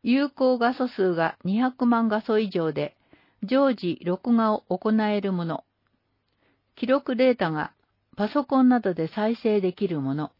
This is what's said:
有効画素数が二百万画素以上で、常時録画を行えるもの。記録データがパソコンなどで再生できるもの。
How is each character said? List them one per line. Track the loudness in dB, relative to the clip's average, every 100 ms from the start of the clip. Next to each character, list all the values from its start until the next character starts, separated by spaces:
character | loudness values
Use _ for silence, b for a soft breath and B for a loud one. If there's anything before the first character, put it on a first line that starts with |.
有 | 0 0 0
効 | 0 0 2
画 | 0
素 | 0 -6
数 | 0 -2
が | 0 -2 -4
二 | -4 0
百 | 0 0 0
万 | 2 2
画 | -2
素 | 0 -2
以 | 0
上 | -2 -2
で、 | -4 -6 _ b b b b
常 | -2 2 2
時 | 0 -4 -4
録 | -4 -4 0 2
画 | 2
を | -2 _
行 | -4 0
え | 0 0 -2
る | -2
も | -4 -4
の。 | -8 _ _ _ _ _ _ _ _ _ _ _ -8
記 | -2
録 | 0 0 2
デ | 2
ー | 2
タ | -2
が | -2 -6 _ _ _ _ -6
パ | -2
ソ | -2
コ | 0 4
ン | 4
な | 4
ど | 0
で | -4 -6
再 | -2 -2 -2
生 | 0 0
で | 0
き | -2 -4
る | -2
も | -2
の。 | -4 -6